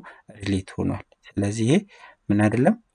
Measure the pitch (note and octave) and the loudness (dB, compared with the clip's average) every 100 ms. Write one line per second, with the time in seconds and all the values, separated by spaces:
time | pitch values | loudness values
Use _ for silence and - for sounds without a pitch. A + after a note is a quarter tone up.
0 | - - - G#2 G2 G2 - - F#2+ F#2+ | -4 -20 -20 -12 -4 -4 -4 -6 -6 -6
1 | - _ - - G2+ A2 A2+ E3+ G#3+ - | -10 _ -10 -4 -4 -2 2 0 0 -12
2 | - - - G2+ G#2+ A2+ D3 A3+ _ | -20 -10 -2 0 2 2 2 0 _